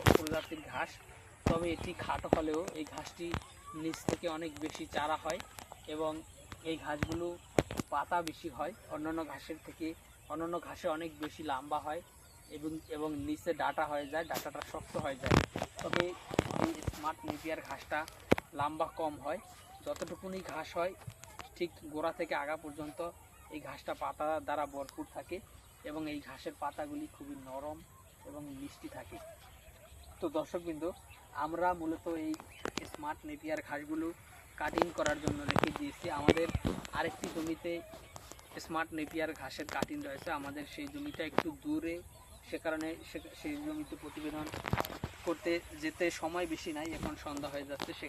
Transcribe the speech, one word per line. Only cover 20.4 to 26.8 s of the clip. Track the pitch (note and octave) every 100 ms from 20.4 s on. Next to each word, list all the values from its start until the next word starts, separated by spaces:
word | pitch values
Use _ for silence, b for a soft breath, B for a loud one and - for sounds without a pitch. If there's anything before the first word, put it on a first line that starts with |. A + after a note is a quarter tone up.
| F3
ঘাস | D#3 D#3 F3
হয় | F3+ F#3+ - - - - - -
ঠিক | F3 - D#3+
গোড়া | D3+ E3 D#3+
থেকে | E3 D#3+
আগা | C#3+ D#3
পর্যন্ত | D#3 D3 D3+ D3+ E3+ - - - -
এই | D#3 C#3+
ঘাসটা | C#3 - D#3
পাতা | C#3 - D3+ D#3 C#3
দ্বারা | D3 C#3+
ভরপুর | C#3+ C3+ - C#3+ D3+
থাকে | C#3+ F3+ - - - - D3+
এবং | D3+ D#3
এই | D3 C#3+
ঘাসের | C3+ E3 D3+
পাতাগুলি | D3 D3+